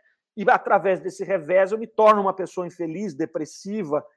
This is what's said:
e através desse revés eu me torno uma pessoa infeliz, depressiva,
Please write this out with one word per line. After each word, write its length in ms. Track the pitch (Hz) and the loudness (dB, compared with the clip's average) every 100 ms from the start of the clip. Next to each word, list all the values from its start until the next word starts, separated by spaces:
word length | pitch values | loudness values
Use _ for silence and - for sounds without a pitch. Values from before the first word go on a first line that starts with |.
| _ _ _ - | _ _ _ -4
e 120 | 196 | 2
através 520 | 214 233 202 185 175 | 2 4 2 2 -2
desse 240 | 175 - | -4 -8
revés 480 | 175 190 147 185 185 | -4 -4 2 2 2
eu 60 | 220 | -2
me 80 | 226 | -4
torno 340 | - 214 208 | 4 4 6
uma 140 | 196 | 2
pessoa 320 | 190 170 - 175 | -2 -6 -8 -8
infeliz, 480 | - 165 165 208 | -6 -8 -6 -6
depressiva, 920 | 139 160 170 147 - 190 214 160 147 - | -6 -6 -6 -10 -12 -8 -6 -4 -4 -4